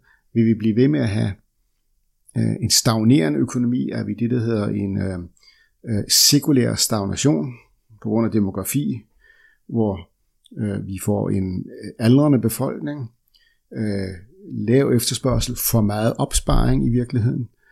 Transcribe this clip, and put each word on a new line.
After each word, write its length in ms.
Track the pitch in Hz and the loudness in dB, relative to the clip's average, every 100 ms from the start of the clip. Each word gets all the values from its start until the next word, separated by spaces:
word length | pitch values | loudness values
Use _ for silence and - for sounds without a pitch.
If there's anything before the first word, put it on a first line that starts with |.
| _ _ _ | _ _ _
Vil 120 | 113 113 | 2 2
vi 80 | |
blive 220 | 101 110 107 | 2 2 2
ved 120 | 135 | 2
med 120 | 151 | 2
at 100 | 117 | 0
have, 220 | 104 110 95 _ _ _ _ _ _ _ _ _ - | 0 -2 -4 _ _ _ _ _ _ _ _ _ -2
øh, 180 | 113 107 | -2 -2
en 80 | 104 | 0
stagnerende 720 | - 127 113 110 143 156 147 | 0 2 2 4 4 2 0
økonomi? 500 | 127 127 120 127 135 | -2 -2 -2 -2 -2
Er 140 | 117 | -4
vi 100 | 104 | -6
det, 180 | 104 117 | -4 -2
der 80 | 123 | 0
hedder 280 | 113 110 104 | 0 -2 -2
en, 300 | 104 101 98 | -2 -2 -2
øh, 220 | 95 92 87 _ _ _ _ _ - | -4 -6 -10 _ _ _ _ _ -4
øh, 140 | 104 - | -4 0
sekulær 640 | - - 143 - 135 117 110 | 2 4 4 4 4 2 0
stagnation 800 | - 110 98 92 135 156 147 - _ _ _ 110 | -2 -2 -2 0 2 2 -2 -10 _ _ _ -12
på 80 | 110 | -2
grund 160 | 110 113 | 0 2
af 60 | |
demografi, 720 | 110 98 95 92 135 147 120 - _ _ _ _ _ - | 0 0 -2 -4 -2 -2 -6 -10 _ _ _ _ _ -6
hvor, 420 | 120 107 92 87 _ _ _ _ 185 | -2 0 -2 -10 _ _ _ _ -6
øh, 300 | 107 98 101 | -4 -4 -6
vi 120 | 95 - | -6 -2
får 240 | 101 98 | -2 0
en, 300 | 98 92 90 | -2 -2 -4
øh, 320 | - 117 107 - | -8 -12 -14 0
aldrende 400 | 113 131 151 131 | 4 6 6 4
befolkning, 680 | 113 - 135 - 147 147 120 _ _ _ _ _ - - | 2 -2 -6 -6 -8 -10 -12 _ _ _ _ _ -14 -6
øh, 320 | 107 101 95 90 95 - 202 | -4 -4 -6 -10 -18 -20 -12
lav 400 | 120 104 127 127 | -6 0 2 4
efterspørgsel, 640 | 123 - 120 131 117 - 117 - | 2 0 -2 -2 0 -2 -4 0
for 100 | 117 | 2
meget 320 | 101 104 113 - | 2 0 0 0
opsparing 720 | 127 - - 131 123 135 131 | 0 -2 2 2 4 2 2
i 20 | |
virkeligheden? 600 | 120 120 127 117 - 120 _ _ | 0 0 0 0 -2 -6 _ _